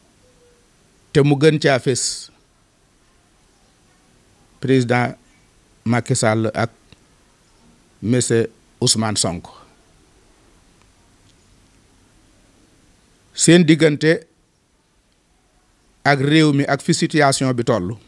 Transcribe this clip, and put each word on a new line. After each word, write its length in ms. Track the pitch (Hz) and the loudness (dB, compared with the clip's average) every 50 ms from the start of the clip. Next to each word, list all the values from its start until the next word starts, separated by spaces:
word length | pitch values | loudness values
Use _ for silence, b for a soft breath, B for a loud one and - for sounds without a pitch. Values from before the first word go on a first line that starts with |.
| _ _ _ _ _ 508 508 _ _ _ _ _ _ _ _ _ _ _ _ _ _ _ - | _ _ _ _ _ _ _ _ _ _ _ _ _ _ _ _ _ _ _ _ _ _ 0
te 80 | 151 | 0
mu 160 | 143 147 143 135 | 2 2 2 4
gën 200 | 143 160 151 151 | 4 2 2 2
caa 200 | - 156 135 120 | 0 0 0 0
fés 520 | - 143 123 117 - - - - - - _ _ _ _ _ _ _ _ _ _ _ _ _ _ _ _ _ _ _ _ _ _ _ _ _ _ _ _ _ _ _ _ _ _ _ _ _ _ _ _ _ _ _ _ _ - | 0 -2 -4 -4 -4 -8 -8 -10 -14 -20 _ _ _ _ _ _ _ _ _ _ _ _ _ _ _ _ _ _ _ _ _ _ _ _ _ _ _ _ _ _ _ _ _ _ _ _ _ _ _ _ _ _ _ _ _ -8
président 540 | - 123 135 131 123 117 123 123 123 120 - - _ _ _ _ _ _ _ _ _ _ _ _ - | -2 0 2 2 2 0 -2 -2 -2 -4 -8 -12 _ _ _ _ _ _ _ _ _ _ _ _ -4
Macky 300 | 113 117 120 117 - 131 | -2 -2 -2 -2 -2 -4
Sall 340 | - - 110 110 113 110 107 - | -2 0 0 0 0 -2 -4 -4
ak 180 | - 107 117 _ _ _ _ - _ _ _ _ _ _ _ _ _ _ _ _ _ _ _ _ _ _ _ _ - | -4 -6 -6 _ _ _ _ -20 _ _ _ _ _ _ _ _ _ _ _ _ _ _ _ _ _ _ _ _ -10
monsieur 480 | - 101 123 123 117 - 120 113 113 - _ _ _ _ _ - | -4 -2 -2 -2 0 0 0 0 -2 -2 _ _ _ _ _ -6
Ousmane 360 | 117 - - 104 113 110 107 - | -2 -2 -2 0 -2 -4 -4 -4
Sonko. 320 | - 98 85 85 80 - - - - _ _ _ _ _ _ _ _ _ _ _ _ _ _ _ _ _ _ _ _ _ _ _ _ _ _ _ _ _ _ _ _ _ _ _ _ _ _ _ _ _ _ _ _ _ _ _ _ _ _ _ _ _ _ _ _ _ _ _ _ _ _ _ _ _ _ _ _ _ _ _ _ _ - | -4 -6 -6 -8 -12 -18 -20 -20 -20 _ _ _ _ _ _ _ _ _ _ _ _ _ _ _ _ _ _ _ _ _ _ _ _ _ _ _ _ _ _ _ _ _ _ _ _ _ _ _ _ _ _ _ _ _ _ _ _ _ _ _ _ _ _ _ _ _ _ _ _ _ _ _ _ _ _ _ _ _ _ _ _ _ -10
Seen 300 | - - - 160 180 180 147 | -4 2 4 6 6 6 4
diggante 600 | 165 143 156 156 147 139 147 156 165 - - _ _ _ _ _ _ _ _ _ _ _ _ _ _ _ _ _ _ _ _ _ _ _ _ _ _ _ _ _ _ _ _ _ _ _ - 139 | 4 4 4 0 0 0 0 -2 -2 -2 -4 _ _ _ _ _ _ _ _ _ _ _ _ _ _ _ _ _ _ _ _ _ _ _ _ _ _ _ _ _ _ _ _ _ _ _ -2 0
ak 120 | 139 139 131 | 0 0 0
réew 300 | 143 151 160 156 151 143 | 2 2 2 2 2 2
mi 80 | 139 139 | 0 0
ak 160 | - 139 135 | -2 -2 -4
fi 120 | - - 165 | -2 -2 -2
situation 560 | - - 151 - 156 147 139 135 - 139 131 | -2 -2 -2 0 2 2 2 2 0 -2 -2
bi 120 | 127 117 117 - | -2 -2 -2 -2
tollu, 300 | 120 104 90 90 113 107 _ | -2 -2 -2 -6 -8 -10 _